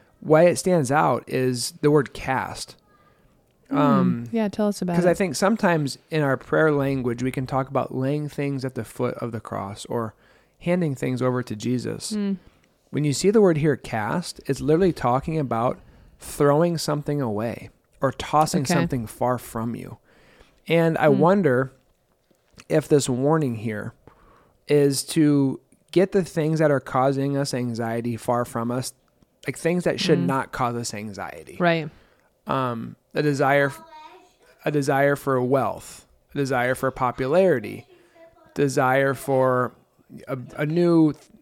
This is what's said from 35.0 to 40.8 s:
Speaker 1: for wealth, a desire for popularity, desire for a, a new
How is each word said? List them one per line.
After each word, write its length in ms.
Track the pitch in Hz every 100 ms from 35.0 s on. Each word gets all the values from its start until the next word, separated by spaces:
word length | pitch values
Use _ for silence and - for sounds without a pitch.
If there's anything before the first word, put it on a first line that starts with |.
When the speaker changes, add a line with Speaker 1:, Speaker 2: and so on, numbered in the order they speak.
| 143 143
Speaker 1:
for 240 | 139 131
wealth, 640 | 123 135 104 87 - - _ _ _
a 40 | 147
desire 360 | 131 127 123
for 160 | 131 131
popularity, 960 | - 123 127 131 175 185 131 104 104 - _ _ _ - _ -
desire 600 | - 143 139 127 135 135
for 580 | 127 - 131 131 123 123 - _ _ _ - -
a, 80 | 131 123 -
a 100 | 151
new 460 | 170